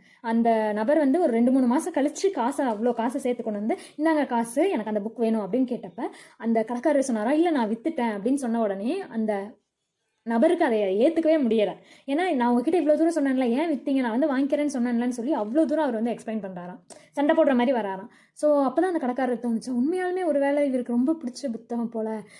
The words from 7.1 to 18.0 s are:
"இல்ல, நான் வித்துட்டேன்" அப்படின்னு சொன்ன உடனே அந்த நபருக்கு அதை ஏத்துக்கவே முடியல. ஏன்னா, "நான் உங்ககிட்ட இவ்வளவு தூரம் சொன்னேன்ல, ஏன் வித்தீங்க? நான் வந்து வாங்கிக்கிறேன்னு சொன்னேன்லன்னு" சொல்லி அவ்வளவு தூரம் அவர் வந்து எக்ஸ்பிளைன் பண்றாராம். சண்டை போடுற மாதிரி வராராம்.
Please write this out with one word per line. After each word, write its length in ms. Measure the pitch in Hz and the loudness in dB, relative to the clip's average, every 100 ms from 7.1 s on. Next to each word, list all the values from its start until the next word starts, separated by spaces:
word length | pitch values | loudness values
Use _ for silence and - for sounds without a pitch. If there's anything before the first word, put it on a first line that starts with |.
| 220 214 | -2 0
"இல்ல, 200 | 311 349 | 2 2
நான் 180 | 294 214 | 2 0
வித்துட்டேன்" 480 | 220 320 320 233 202 | -2 -4 -2 -2 -2
அப்படின்னு 160 | 202 | -2
சொன்ன 280 | 277 247 233 | -2 -2 -2
உடனே 400 | 214 196 220 381 | -2 -2 -4 -4
அந்த 420 | 349 226 220 202 202 - _ _ _ _ _ _ 226 | -6 -4 -2 -4 -6 -14 _ _ _ _ _ _ -4
நபருக்கு 380 | 233 311 339 311 | 2 4 4 2
அதை 140 | 220 202 196 | 2 0 2
ஏத்துக்கவே 380 | 269 330 320 320 | 2 2 2 2
முடியல. 340 | 247 220 196 - - - - | 4 2 2 -2 -14 -16 -6
ஏன்னா, 280 | 285 370 277 | -2 0 0
"நான் 140 | 240 | 2
உங்ககிட்ட 280 | 240 254 349 | 2 2 2
இவ்வளவு 180 | 294 302 | 2 2
தூரம் 200 | 330 330 | 2 2
சொன்னேன்ல, 320 | 277 262 254 | 0 0 0
ஏன் 220 | 240 339 | 0 0
வித்தீங்க? 260 | 277 - 269 | -2 -2 0
நான் 180 | 240 220 | 0 0
வந்து 180 | 302 262 | 0 0
வாங்கிக்கிறேன்னு 360 | 277 294 294 | 0 0 0
சொன்னேன்லன்னு" 360 | 269 240 233 247 | -2 -2 0 -2
சொல்லி 240 | 247 233 | -2 -2
அவ்வளவு 340 | 294 214 269 294 | -2 0 0 2
தூரம் 180 | 302 294 | 0 0
அவர் 160 | 214 | -2
வந்து 100 | 233 | -2
எக்ஸ்பிளைன் 380 | 226 - 220 190 | -4 -6 -8 -8
பண்றாராம். 300 | 180 175 185 - - - | -10 -12 -16 -20 -20 -10
சண்டை 240 | - 294 320 | -2 2 4
போடுற 200 | 294 247 | 4 4
மாதிரி 220 | 240 247 | 2 2
வராராம். 300 | 208 190 | -2 -6